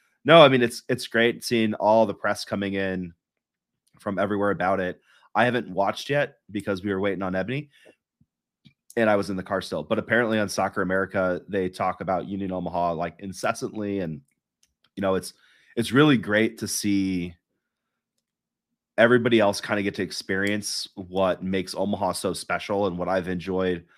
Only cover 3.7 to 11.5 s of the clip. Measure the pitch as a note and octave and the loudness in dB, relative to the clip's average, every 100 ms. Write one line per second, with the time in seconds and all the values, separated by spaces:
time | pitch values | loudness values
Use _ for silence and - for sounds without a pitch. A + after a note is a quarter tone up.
3.7 | _ _ _ - F#2+ G2 G2+ G2+ F2+ F2+ | _ _ _ -6 -2 0 0 0 0 0
4.7 | F#2+ F2+ F2 _ _ _ G2+ A#2+ A#2+ G2 | 0 -2 -6 _ _ _ 2 2 2 -2
5.7 | F2+ G2 G#2+ - C#3+ C#3+ - - G2+ G2 | -2 -2 -2 -2 -2 -2 -6 -12 -8 -4
6.7 | G2 G2+ F#2+ G2+ F#2 F#2+ F#2 F#2 C3+ D3 | -4 -2 -2 -2 -2 -2 -2 -4 -6 -10
7.7 | _ - _ _ _ _ _ _ _ _ | _ -20 _ _ _ _ _ _ _ _
8.7 | _ _ - A2 G#2 G2 F#2+ F2+ G2 - | _ _ 0 2 2 0 -6 -4 -6 -4
9.7 | E2+ C#2 G#2+ - A#2 A#2 A2 G2+ - G2 | -6 -4 -4 0 0 2 0 -2 -2 -2
10.7 | G2+ F2+ F#2+ F#2+ G2+ F#2 F2+ - | -2 -2 0 -2 -2 -2 -2 -4